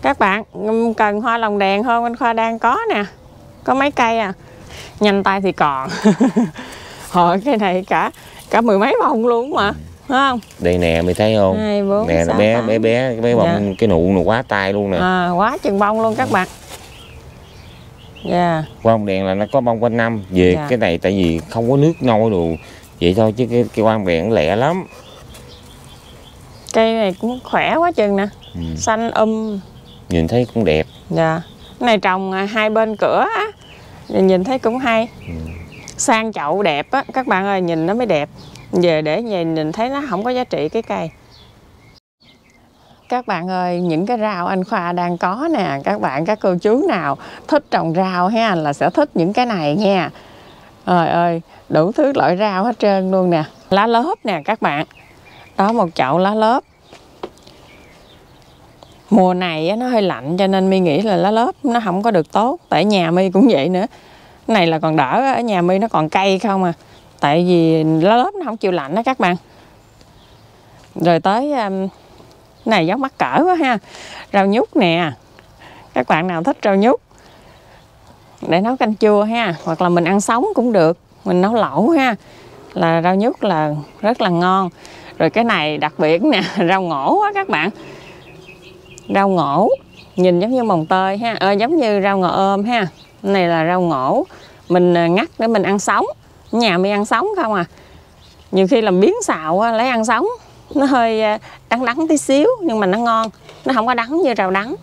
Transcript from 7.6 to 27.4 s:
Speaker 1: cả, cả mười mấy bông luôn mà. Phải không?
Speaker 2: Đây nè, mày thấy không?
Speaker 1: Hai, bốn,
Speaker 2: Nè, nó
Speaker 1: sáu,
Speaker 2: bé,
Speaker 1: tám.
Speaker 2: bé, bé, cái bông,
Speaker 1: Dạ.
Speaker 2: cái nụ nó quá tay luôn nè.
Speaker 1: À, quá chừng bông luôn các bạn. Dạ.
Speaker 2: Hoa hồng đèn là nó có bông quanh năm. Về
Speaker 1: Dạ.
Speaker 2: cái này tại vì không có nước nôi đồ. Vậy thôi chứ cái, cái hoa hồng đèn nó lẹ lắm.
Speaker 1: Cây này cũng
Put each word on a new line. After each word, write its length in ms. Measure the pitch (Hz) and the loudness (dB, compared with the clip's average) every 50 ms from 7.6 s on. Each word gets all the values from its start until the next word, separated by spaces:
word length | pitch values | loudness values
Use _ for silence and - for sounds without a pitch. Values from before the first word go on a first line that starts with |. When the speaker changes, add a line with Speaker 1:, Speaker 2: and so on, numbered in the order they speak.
| 214 190 180 185 190 - | 0 0 -2 -2 -2 -2
Speaker 1:
cả, 220 | - 160 180 - - - - - - - - - | -2 -2 -2 -2 -6 -10 -20 -20 -20 -20 -12 0
cả 100 | - 214 | 0 2
mười 180 | 233 233 202 196 | 2 4 2 2
mấy 180 | 202 254 440 494 - | 2 2 0 0 0
bông 240 | - 214 226 226 | 0 0 0 0
luôn 240 | 240 240 233 240 277 | 0 0 0 -2 -4
mà. 220 | - - 208 202 214 - - - - - - - | -4 -2 -2 -2 -4 -6 -12 -18 -20 -20 -10 -4
Phải 100 | 277 254 | 0 0
không? 220 | 277 277 254 240 - - - - | 2 0 0 -4 -8 -12 -14 -4
Speaker 2:
Đây 200 | - 87 87 90 | -2 0 2 2
nè, 240 | 87 85 80 82 85 | 2 2 2 2 2
mày 120 | 90 90 | 0 0
thấy 220 | - 107 107 110 | 2 2 2 4
không? 220 | 107 101 95 95 - | 4 2 2 2 0
Speaker 1:
Hai, 240 | 214 214 208 208 202 | -2 -2 -2 -2 0
bốn, 240 | 196 196 208 220 - | 0 0 -2 0 0
Speaker 2:
Nè, 60 | 85 82 | 0 0
nó 60 | 82 | 2
Speaker 1:
sáu, 140 | - - - | 2 2 2
Speaker 2:
bé, 160 | 104 107 113 | 2 2 2
Speaker 1:
tám. 120 | 120 117 | 2 0
Speaker 2:
bé, 120 | 110 110 113 | 0 0 0
bé, 380 | 113 113 113 120 127 131 120 113 113 | 2 2 2 2 0 -2 -4 -2 0
cái 120 | 120 120 | 0 2
bông, 100 | 117 101 | 2 2
Speaker 1:
Dạ. 280 | - - 104 104 101 95 - | 2 2 0 -2 -2 -2 0
Speaker 2:
cái 100 | 117 107 | 2 2
nụ 240 | 92 80 85 92 98 | 2 2 4 2 2
nó 80 | 92 | 2
quá 220 | 82 90 107 120 127 - | 2 2 0 0 0 -2
tay 240 | 107 101 98 95 101 | -2 0 0 0 0
luôn 180 | 101 101 98 | 0 -2 0
nè. 80 | - 170 | 0 0
Speaker 1:
À, 320 | 185 185 185 185 180 175 | 0 0 0 0 -2 -2
quá 280 | 175 175 196 226 277 359 - | 0 0 0 -2 -2 -4 -4
chừng 160 | 294 202 196 | -2 0 0
bông 220 | 208 202 220 220 | 0 0 0 0
luôn 140 | 220 226 214 | 0 -2 -2
các 140 | 233 262 - | -2 -2 0
bạn. 180 | - 190 185 190 - - - - - - - - - - - - - - - - - - - - - - - - - - - - - - - - - - - - | 0 -2 -2 -2 -8 -20 -20 -20 -20 -20 -20 -20 -20 -20 -20 -20 -20 -20 -20 -20 -20 -20 -20 -20 -20 -20 -20 -20 -20 -20 -20 -20 -20 -20 -20 -20 -20 -12 -6 -4
Dạ. 340 | - 175 180 175 165 160 156 - - - - | -2 0 0 0 0 -2 -4 -6 -12 -2 2
Speaker 2:
Hoa 100 | 113 113 | 2 2
hồng 140 | 110 104 | 2 2
đèn 180 | 104 95 95 98 | 0 -2 0 0
là 80 | 95 95 | 0 0
nó 120 | 98 104 101 - | -2 -2 0 0
có 80 | 139 | 0
bông 220 | 123 120 117 113 110 | 2 2 0 0 0
quanh 140 | 120 113 | 0 0
năm. 260 | 117 117 113 113 110 98 92 | 0 0 0 -2 -4 -6 -2
Về 220 | 95 90 90 90 90 | 2 4 4 4 4
Speaker 1:
Dạ. 120 | - 151 143 | 2 0 -2
Speaker 2:
cái 100 | 127 117 | -2 0
này 200 | 110 95 85 85 | 0 0 0 0
tại 140 | - 92 98 | 0 0 0
vì 280 | 98 92 82 82 82 78 - | 2 2 0 0 -2 -4 -6
không 200 | - 117 117 117 | -4 -4 0 2
có 60 | 135 | 2
nước 160 | 139 143 160 165 - | 4 4 2 2 0
nôi 300 | 139 127 113 104 110 113 | 0 2 2 4 2 2
đồ. 160 | 107 90 85 82 82 80 - - - - - - - - | 2 0 0 -2 -2 -6 -8 -16 -20 -20 -20 -20 -8 0
Vậy 140 | 85 87 92 | 0 2 4
thôi 160 | 104 110 110 104 | 4 2 2 2
chứ 100 | 110 127 110 | 0 -2 0
cái, 140 | 120 120 120 - - | 2 0 0 0 0
cái 80 | - 104 | 0 2
hoa 100 | 110 110 | 2 2
hồng 140 | 110 101 | 2 0
đèn 220 | 92 85 82 82 107 | 0 0 0 0 0
nó 60 | 113 | 2
lẹ 220 | 101 76 78 95 | 2 2 2 0
lắm. 280 | 107 123 147 170 190 165 - - - - - - - - - - - - - - - - - - - - - - - - - - - - - - - - - - - - - - | 0 0 0 -2 -4 -6 -10 -16 -20 -20 -20 -20 -20 -20 -20 -20 -20 -20 -20 -20 -20 -20 -20 -20 -20 -20 -20 -20 -20 -20 -20 -20 -20 -20 -20 -20 -20 -20 -20 -20 -20 -16 -4 0
Speaker 1:
Cây 220 | - 226 226 226 | 0 2 2 2
này 200 | 226 220 196 175 - | 0 0 -2 -2 -2
cũng 180 | - 226 247 254 | -4 -6 -6 -6